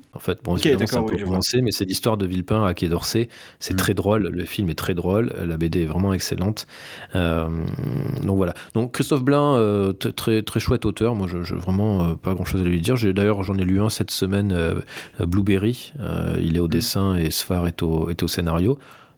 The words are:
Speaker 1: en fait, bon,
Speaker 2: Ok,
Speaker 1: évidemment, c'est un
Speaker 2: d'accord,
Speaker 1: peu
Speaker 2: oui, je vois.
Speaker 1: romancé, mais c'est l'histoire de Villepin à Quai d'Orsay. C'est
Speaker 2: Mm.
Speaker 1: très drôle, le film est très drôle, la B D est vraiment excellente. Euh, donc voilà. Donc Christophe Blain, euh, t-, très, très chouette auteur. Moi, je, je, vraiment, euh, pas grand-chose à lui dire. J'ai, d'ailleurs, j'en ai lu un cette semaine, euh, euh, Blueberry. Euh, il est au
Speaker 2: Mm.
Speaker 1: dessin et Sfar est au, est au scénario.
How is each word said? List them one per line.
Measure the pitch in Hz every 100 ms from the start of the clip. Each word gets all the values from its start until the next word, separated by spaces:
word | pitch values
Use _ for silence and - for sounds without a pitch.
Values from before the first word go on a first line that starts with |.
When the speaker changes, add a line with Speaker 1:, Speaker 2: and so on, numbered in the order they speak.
| - -
Speaker 1:
en |
fait, | - 90
bon, | 87
Speaker 2:
Ok, | 87 165
Speaker 1:
évidemment, | 123 110
c'est | 123
un |
Speaker 2:
d'accord, | 110
Speaker 1:
peu |
Speaker 2:
oui, | 101
je | 98
vois. |
Speaker 1:
romancé, | 92 98 123
mais | 123
c'est | - 95
l'histoire | 95 120 107
de | 95
Villepin | 92 87 110 104
à | 90
Quai | 87
d'Orsay. | 82 - 110 117 - - -
C'est | -
Speaker 2:
Mm. | 92
Speaker 1:
très | 92 98
drôle, | 95 107 90
le | 85 87
film | - 95
est | 76
très | -
drôle, | 87 87 101 123 -
la | 87 80
B |
D | 82 87
est | 80
vraiment | 85 98
excellente. | 92 - 90 92 - - - - - - 92
Euh, | 85 82 80 82 90 - - - - -
donc | 98 98
voilà. | 90 - - 113
Donc | 123
Christophe | - 135 147
Blain, | 127 143 147 131
euh, | 107 104 98
t-, | 95 117
très, | - - 110
très | 107 113
chouette | - 123 110
auteur. | - 110 113
Moi, | 92
je, | 87
je, | 85 87
vraiment, | 87 92 107 98 85
euh, |
pas | 80 - 92
grand-chose | 90 95
à | 87
lui | 87
dire. | 85 127
J'ai, | 107
d'ailleurs, | 95 101 101
j'en | 98 98
ai |
lu | 92 95
un | 107
cette | - 104
semaine, | - 95 101 101
euh, | 90 82 87 - - - -
euh, | 87
Blueberry. | 95 101 95 104 123 - 147
Euh, | 101 82 85 85
il | 85 82
est |
au | 85
Speaker 2:
Mm. |
Speaker 1:
dessin | 82 80 101 98 92
et | 80
Sfar | - - 87 87
est | 85
au, | 82 80 82
est | 85
au | 85
scénario. | - 85 82 95 139 - - -